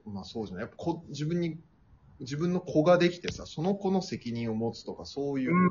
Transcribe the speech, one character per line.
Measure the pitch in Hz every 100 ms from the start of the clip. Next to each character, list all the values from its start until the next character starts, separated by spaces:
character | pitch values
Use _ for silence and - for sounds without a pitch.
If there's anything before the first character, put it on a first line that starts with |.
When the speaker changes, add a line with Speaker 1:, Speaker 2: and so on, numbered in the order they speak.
| 107
Speaker 1:
ま | 98
あ、 |
そ | 92 117
う | 101
じ |
ゃ | 90
な |
い。 |
や | 113
っ |
ぱ | -
こ-、 | 170 165 -
自 | 131 151
分 | 175
に、 | 170 160 - _ _ - - -
自 | 127 147
分 | 175
の | 180
子 | - 160
が | 160 180
で | 175
き | -
て | -
さ、 | - -
そ | -
の | 175
子 | 202 190
の | 190
責 | - 113 120
任 | 117 113
を |
持 | 110 117
つ | -
と | -
か、 | - 127
そ | 139 143
う | 139
い | 131
う。 |
Speaker 2:
う |
ん | 175 180